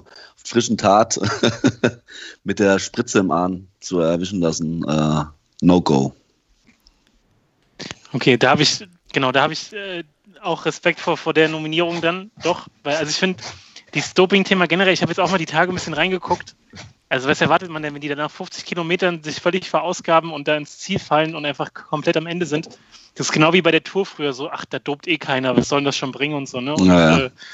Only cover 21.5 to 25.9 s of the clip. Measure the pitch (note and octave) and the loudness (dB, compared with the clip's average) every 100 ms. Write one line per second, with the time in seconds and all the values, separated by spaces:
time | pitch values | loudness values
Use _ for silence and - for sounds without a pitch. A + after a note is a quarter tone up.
21.5 | C#3 D3 - - D3+ D3+ E3 E3 E3+ E3 | -4 -6 -10 -6 -4 0 -2 -2 -4 -2
22.5 | D3+ E3 - _ - _ - C#3 - D#3 | -4 -4 -14 _ -20 _ -8 -2 4 6
23.5 | F3+ E3 D#3+ - F#3+ G3 - D3 B2+ D3+ | 6 4 2 0 -4 -4 -4 -6 -6 -8
24.5 | C#3 - C3+ - C#3+ - D#3 - C3 C3 | -12 -10 -8 -6 -6 -4 -4 -2 -2 0
25.5 | A#2+ A#2 D3 C#3 | 2 2 0 0